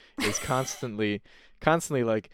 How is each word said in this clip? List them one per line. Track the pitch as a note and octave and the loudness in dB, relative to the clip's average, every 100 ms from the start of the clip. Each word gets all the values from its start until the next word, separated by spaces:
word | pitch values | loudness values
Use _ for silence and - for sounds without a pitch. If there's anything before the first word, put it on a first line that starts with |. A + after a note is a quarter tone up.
| - - | -18 -6
is | A2 G2 | -4 -2
constantly, | - B2+ C3 - B2+ G#2 G#2+ G#2 - - | 0 0 0 -4 -6 -2 0 0 -6 -20
<laughs> | - - | -20 -2
constantly | - E3 - C#3 | 2 2 2 0
like, | A#2 A2 - | 2 0 -2